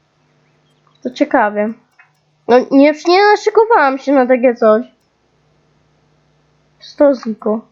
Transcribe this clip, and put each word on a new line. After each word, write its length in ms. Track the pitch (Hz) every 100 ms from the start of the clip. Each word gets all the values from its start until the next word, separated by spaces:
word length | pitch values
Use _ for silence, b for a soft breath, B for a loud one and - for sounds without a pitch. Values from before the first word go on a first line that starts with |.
| _ _ _ _ _ _ _ _ _ _
To 60 | 254
ciekawie. 640 | - 285 277 208 208 214 220 _ _ _ _ _ _ -
No 120 | 247 254
nie, 220 | 269 285 302 339
nie 180 | 359 415
naszykowałam 680 | 415 427 415 440 466 277 269
się 140 | -
na 160 | 277 247
takie 280 | 254 254 233
coś. 300 | 220 214 247 _ _ _ _ _ _ _ _ _ _ _ _ _ _ _ _ _ _ _
Stoziko. 840 | - - 285 269 233 208 214 220 -